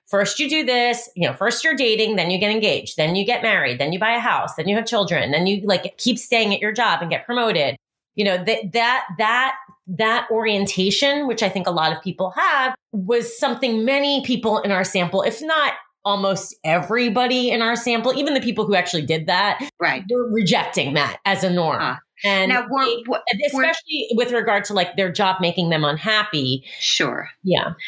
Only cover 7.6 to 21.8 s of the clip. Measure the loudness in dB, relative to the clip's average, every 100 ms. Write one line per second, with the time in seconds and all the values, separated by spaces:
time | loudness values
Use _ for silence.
7.6 | 0 -2 _ _ _ -2 0 0 0 -2
8.6 | -2 0 2 0 -2 -2 2 2 0 -2
9.6 | -12 -20 -10 -2 2 2 0 0 2 0
10.6 | 0 0 0 2 2 2 0 0 0 0
11.6 | -2 0 0 0 -6 -4 -4 0 0 2
12.6 | 0 -4 _ -6 0 0 0 -2 -2 0
13.6 | 0 0 2 2 2 0 0 -2 2 0
14.6 | 2 0 0 0 0 2 0 -2 -2 0
15.6 | 0 -2 -14 _ -2 0 0 -2 -4 -8
16.6 | 0 0 2 0 2 2 2 2 2 0
17.6 | 0 0 0 0 0 0 0 0 0 -2
18.6 | 2 2 2 -2 -2 -2 0 0 2 -2
19.6 | -6 -2 0 0 -2 -2 0 0 2 2
20.6 | 0 -2 0 0 0 -2 -2 0 2 2
21.6 | 2 0